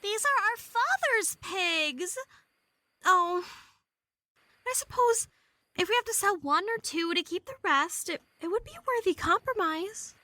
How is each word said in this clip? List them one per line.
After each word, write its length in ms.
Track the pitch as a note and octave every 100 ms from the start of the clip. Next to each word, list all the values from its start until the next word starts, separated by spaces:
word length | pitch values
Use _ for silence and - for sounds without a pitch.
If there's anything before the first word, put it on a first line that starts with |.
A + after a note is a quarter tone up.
These 240 | G4 G#4+ C#5+
are 180 | C#5 G4+
our 80 | A#4
father's 800 | - A#4 C5+ F#5+ E5 A#4 F#4+ -
pigs! 760 | - F#4 F4+ E4 D4+ B3+ F4+ C5 C5+ - _ _ _ _ _ _ -
Oh. 380 | F#4 F4 F4+ F4+ - - _ _ _ _ _ _ _ _ _ -
I 60 | B4+
suppose 520 | - - A#4+ A#4 - _ _ _ _ -
if 120 | F4+
we 60 | A#4
have 100 | A#4
to 80 |
sell 240 | A4+ G4+ F#4+
one 220 | C#4 D4+
or 180 | G4 A4+
two 320 | - D#4 E4+
to 100 | E4+
keep 220 | E4+ F4 -
the 80 | C5
rest, 460 | F#4+ C#4+ D#4 - -
it, 120 | D#4+ _ _
it 80 | E4
would 160 | G4+
be 80 | -
a 120 | D#5+ -
worthy 260 | A#4+ A4
compromise. 1000 | F4 D#4 F#4 - A#4 E4+ D#4 F#4 A4 - -